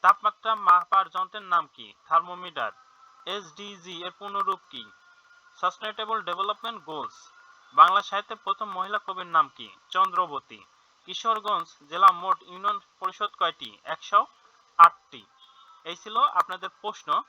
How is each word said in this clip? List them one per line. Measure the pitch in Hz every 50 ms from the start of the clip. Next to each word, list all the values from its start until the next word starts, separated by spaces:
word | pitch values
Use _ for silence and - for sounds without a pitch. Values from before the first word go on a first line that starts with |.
তাপমাত্রা | - 185 202 - - 208 208 _ - 220 220
মাপার | 214 202 180 175 180 175 _ - 196 190 -
যন্ত্রের | _ 185 190 180 - 214 202
নাম | 185 180 170 160 135 _
কি? | - 117 104 101 _ _ -
থার্মোমিটার। | 160 165 165 175 180 180 180 180 156 147 120 107 - - - _ _ _ - - _ _ -
এসডিজি | 170 185 208 196 160 - - 202 202 202 185 165 180 180 165 175
এর | 180
পূর্ণ | 180 _ 202 202 202 202
রূপ | 196 185 170 - _ _
কি? | - 127 113 104 - _ _ _ _ _ _ _ - _ _ _ _ -
সাস্টেইনেবল | - 180 180 - 214 214 208 - 220 214 220 220
ডেভেলপমেন্ট | 196 175 175 180 196 202 208 - - 226 233 208 170
গোলস। | 156 156 147 135 - - - - - _ - - - - _ _ _ -
বাংলা | 139 160 175 185 202
সাহিত্যের | 196 - 202 196 202 - 226 214 _
প্রথম | 190 196 - 220 208
মহিলা | 190 180 185 196 208 208
কবির | - - 190 185 180
নাম | 175 165 160 151 135 _
কি? | - 117 104 95 _ _ _
চন্দ্রবতী। | - 185 190 190 180 175 185 165 143 135 _ _ 113 104 95 _ _ _ _ _ _ _ _
কিশোরগঞ্জ | - 185 - - 226 226 214 202 208 208 180 165 - - _ 151 143
জেলা | 156 175 196 190
মোট | 185 175 175 190 185 185 180
ইউনিয়ন | 165 180 180 196 202 208 202 - _ _ _
পরিষদ | 185 185 180 - 214 202 - -
কয়টি? | 185 170 165 _ - 117 104 - _
একশো | - 156 - - - - 208 254 - _ _ _ _ _ _ _ _ _ -
আটটি। | 170 170 - _ _ _ - 123 101 _ _ _ - _ _ - - - - - _
এই | 160 175
ছিল | 180 - 214 214 226
আপনাদের | 269 294 - 180 175 - 185 185 185 180 _ _
প্রশ্ন। | - 208 - - - 156 151 196 240